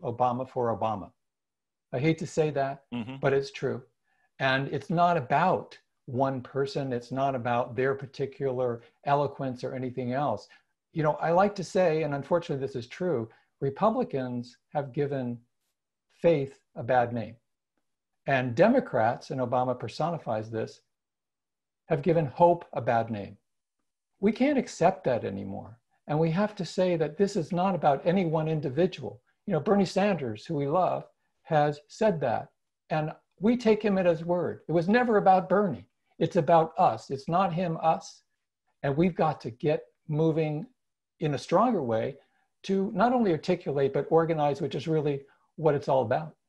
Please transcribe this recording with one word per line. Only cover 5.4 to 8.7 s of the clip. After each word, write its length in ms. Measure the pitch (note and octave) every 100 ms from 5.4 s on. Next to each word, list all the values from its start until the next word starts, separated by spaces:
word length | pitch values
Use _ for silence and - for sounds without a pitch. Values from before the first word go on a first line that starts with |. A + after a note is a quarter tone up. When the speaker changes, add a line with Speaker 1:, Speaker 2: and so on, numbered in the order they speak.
| F3+ C3+ - - _ _ -
Speaker 1:
one 360 | B2 C3+ C3+
person. 520 | A#2+ C3+ C#3 D#3 C3+
It's 180 | A#2+ -
not 220 | B2+ C#3
about 420 | C3 A#2 A#2+ B2+ A#2
their 200 | C3 C3+
particular 880 | C3+ - C3+ - C#3 B2+ B2+